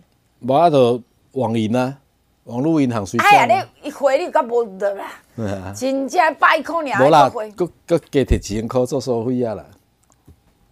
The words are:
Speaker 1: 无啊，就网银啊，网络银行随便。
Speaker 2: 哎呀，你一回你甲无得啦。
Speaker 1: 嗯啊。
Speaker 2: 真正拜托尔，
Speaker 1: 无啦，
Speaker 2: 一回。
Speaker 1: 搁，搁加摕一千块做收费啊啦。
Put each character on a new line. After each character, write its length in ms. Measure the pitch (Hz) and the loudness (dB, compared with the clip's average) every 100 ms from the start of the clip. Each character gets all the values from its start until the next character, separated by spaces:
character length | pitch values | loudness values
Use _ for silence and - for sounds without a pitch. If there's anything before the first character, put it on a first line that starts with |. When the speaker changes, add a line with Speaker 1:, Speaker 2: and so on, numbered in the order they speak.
| _ _ _ _ | _ _ _ _
Speaker 1:
无 140 | 123 | 0
啊， 160 | 139 170 | 4 4
就 280 | 147 120 120 - _ _ | 6 4 2 -6 _ _
网 220 | 131 113 117 | -6 -2 -2
银 200 | 107 123 | 0 -2
啊， 200 | 127 139 _ _ _ _ - | -2 -6 _ _ _ _ -12
网 160 | 117 | -4
络 180 | 151 160 | 0 0
银 100 | 131 | 0
行 140 | 117 95 | -2 -4
随 140 | 117 | -2
便。 120 | 370 | 4
Speaker 2:
哎 140 | 403 240 | 4 4
呀， 220 | 370 - _ | 0 -2 _
你 60 | 294 | -16
一 40 | |
回 340 | - 269 269 349 | -2 0 0 0
你 60 | |
甲 100 | 302 | -2
无 220 | 240 233 233 190 | 0 -4 -4 -6
得 120 | 202 202 | -6 -6
啦。 100 | - - _ - | -12 -18 _ -8
Speaker 1:
嗯 120 | 107 98 | -6 -6
啊。 100 | 95 | -10
Speaker 2:
真 360 | 104 262 269 269 | -6 -4 -4 -2
正 280 | 359 320 - | 0 0 2
拜 240 | 359 320 | 2 2
托 160 | - 330 | -2 -6
尔， 260 | 294 202 262 | -4 2 6
Speaker 1:
无 40 | |
啦， 160 | 151 131 | 6 6
Speaker 2:
一 20 | |
回。 220 | 240 214 | 2 -12
Speaker 1:
搁， 160 | 202 175 - - | -6 -6 -6 -2
搁 140 | 170 | -2
加 220 | - 139 | 0 -2
摕 140 | 123 107 | 0 -2
一 40 | |
千 280 | - 107 113 | -2 -6 -2
块 160 | 127 127 | -2 -2
做 120 | 139 | -4
收 240 | 131 117 | -2 -2
费 200 | 113 123 | -2 -2
啊 100 | 117 | -4
啦。 100 | 98 80 _ _ _ _ _ _ _ _ _ _ | -6 -12 _ _ _ _ _ _ _ _ _ _